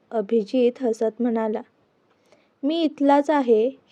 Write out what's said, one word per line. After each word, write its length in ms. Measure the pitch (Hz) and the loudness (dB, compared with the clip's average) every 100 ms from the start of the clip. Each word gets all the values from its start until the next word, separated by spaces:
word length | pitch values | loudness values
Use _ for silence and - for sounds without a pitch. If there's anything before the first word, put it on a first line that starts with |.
| - | -10
अभिजित 720 | 226 202 226 202 262 240 247 | -6 -2 -2 0 0 0 0
हसत 400 | 247 220 220 220 | -4 -2 -4 -2
म्हणाला, 380 | 240 226 220 202 - _ _ _ _ _ _ _ _ _ | -2 -2 -4 -6 -10 _ _ _ _ _ _ _ _ _
"मी 200 | 277 330 | -4 0
इथलाच 480 | 302 294 285 285 285 | -2 0 2 2 2
आहे, 400 | 294 240 214 254 269 _ | 0 2 2 2 -4 _